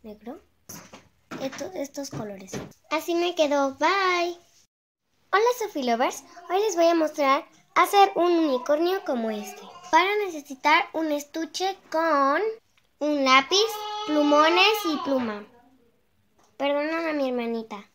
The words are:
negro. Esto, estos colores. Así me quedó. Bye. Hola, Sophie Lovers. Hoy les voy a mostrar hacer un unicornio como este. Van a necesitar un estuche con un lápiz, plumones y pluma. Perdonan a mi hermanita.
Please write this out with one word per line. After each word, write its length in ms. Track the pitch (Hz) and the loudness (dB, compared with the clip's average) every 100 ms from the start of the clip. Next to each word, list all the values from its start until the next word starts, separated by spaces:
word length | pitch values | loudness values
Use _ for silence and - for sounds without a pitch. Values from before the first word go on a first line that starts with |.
negro. 360 | 220 214 214 330 _ _ _ - - - _ _ _ 226 | -20 -18 -16 -18 _ _ _ -20 -20 -20 _ _ _ -10
Esto, 240 | 262 269 311 | -10 -8 -12
estos 380 | 370 269 - 277 | -8 -10 -10 -10
colores. 420 | - 214 196 190 214 - - _ | -10 -10 -12 -12 -12 -12 -20 _
Así 240 | 302 320 339 | -6 -2 -2
me 180 | 349 349 | -2 0
quedó. 380 | 302 285 277 | 0 2 0
Bye. 640 | 269 302 392 381 359 349 349 _ _ _ _ _ _ _ _ _ | 0 0 2 0 0 -2 -6 _ _ _ _ _ _ _ _ _
Hola, 100 | 381 466 494 | 2 2 0
Sophie 240 | 415 302 | -4 -4
Lovers. 400 | 247 233 285 - - - - | -2 0 0 -2 -16 -20 -4
Hoy 100 | 359 | 0
les 140 | 427 349 | 0 4
voy 100 | 339 | 4
a 100 | 339 | 4
mostrar 500 | 311 311 277 277 - _ _ | 0 0 2 2 -2 _ _
hacer 380 | - 359 403 392 392 | 2 4 6 6 4
un 160 | 349 | 2
unicornio 720 | 339 320 254 254 302 339 381 | 4 2 0 0 0 2 -2
como 260 | 370 254 220 | -2 -4 -4
este. 320 | 214 208 - - - - | -6 -10 -16 -20 -20 0
Van 160 | 320 359 | 2 2
a 180 | 415 403 | 0 -4
necesitar 600 | 320 277 269 294 320 - | -8 -14 -4 2 2 2
un 180 | 311 320 | -4 -2
estuche 640 | 294 285 - 320 - 370 381 _ | -4 -6 -8 -8 -4 -6 -6 _
con 500 | 320 330 294 269 302 427 440 _ _ _ _ | -2 0 2 2 2 -2 -6 _ _ _ _
un 260 | 294 294 262 | -2 2 4
lápiz, 420 | 262 269 370 440 - - - - | 4 4 0 0 -2 -8 -8 -2
plumones 680 | 302 294 294 311 349 392 440 359 | 0 4 6 6 6 4 2 -2
y 100 | 294 | -4
pluma. 420 | - 269 233 208 208 _ _ _ _ _ _ _ _ _ _ _ | -2 -2 -2 -8 -14 _ _ _ _ _ _ _ _ _ _ _
Perdonan 520 | 277 285 302 330 330 | -2 0 -2 -4 -4
a 60 | |
mi 140 | 302 269 | -2 -2
hermanita. 640 | 247 233 233 226 202 - | -2 -4 -6 -8 -14 -18